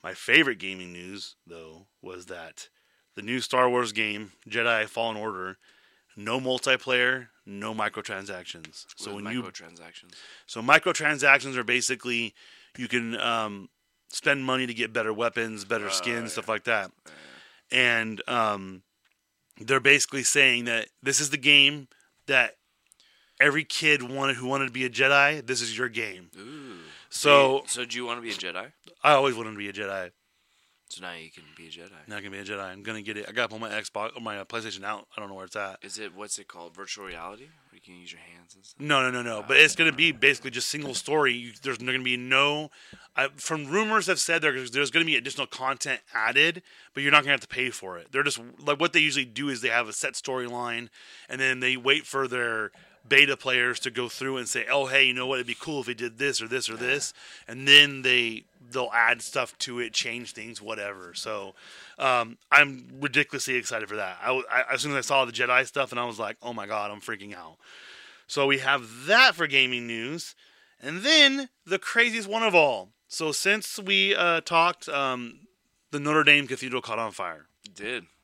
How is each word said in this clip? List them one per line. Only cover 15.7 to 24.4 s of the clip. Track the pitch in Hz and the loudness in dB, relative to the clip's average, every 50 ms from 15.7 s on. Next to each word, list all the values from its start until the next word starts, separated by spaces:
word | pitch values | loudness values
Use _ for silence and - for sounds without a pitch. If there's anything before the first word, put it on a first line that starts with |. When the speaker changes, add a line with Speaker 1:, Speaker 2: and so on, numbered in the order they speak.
| 117 113 107 101 | -4 -4 -2 -2
Speaker 2:
Oh, | |
Speaker 1:
skin, | 98 92 87 120 120 117 113 | -4 -2 -2 -2 -4 -4 -6
Speaker 2:
yeah. | 110 | -6
Speaker 1:
stuff | - 113 107 - | -8 -8 -6 -4
like | 110 104 _ | -6 -4 _
that. | - 117 107 98 90 _ _ _ | -2 -2 -2 -2 -6 _ _ _
Speaker 2:
Yeah. | - - - - - - - - - _ _ _ _ | -20 -20 -20 -20 -20 -20 -20 -20 -20 _ _ _ _
Speaker 1:
And, | - 127 127 123 117 113 113 110 110 101 - - | 2 2 4 4 4 2 0 -4 -6 -8 -6 -2
um, | 120 120 113 107 104 98 95 95 95 92 _ _ _ _ _ _ _ _ _ _ _ _ _ _ _ - | 0 2 2 2 0 -2 -6 -12 -14 -18 _ _ _ _ _ _ _ _ _ _ _ _ _ _ _ -18
they're | 107 113 135 135 | -2 0 0 2
basically | 117 139 143 143 - - - 135 120 | 6 6 6 6 4 0 -4 -2 0
saying | - - 143 139 131 123 120 120 | 2 4 6 6 4 4 2 -2
that | 120 117 113 110 - _ _ - | -2 -2 -2 -4 -6 _ _ -4
this | 131 139 139 | 0 0 0
is | 151 143 | 0 0
the | 135 143 | -4 0
game | 123 143 147 143 139 139 147 147 135 _ _ _ _ _ _ _ _ - | 4 6 8 8 8 6 2 -2 -12 _ _ _ _ _ _ _ _ 0
that | 139 131 120 107 - _ _ _ _ _ _ _ _ _ _ _ _ _ _ _ _ _ | 2 2 2 0 -2 _ _ _ _ _ _ _ _ _ _ _ _ _ _ _ _ _
every | 131 147 139 156 151 | 4 4 4 2 -4
kid | _ - - 160 156 151 143 127 | _ -6 0 2 2 2 2 0
wanted | 123 131 139 139 135 131 | -4 -6 -2 -2 -2 -2
who | 117 | -2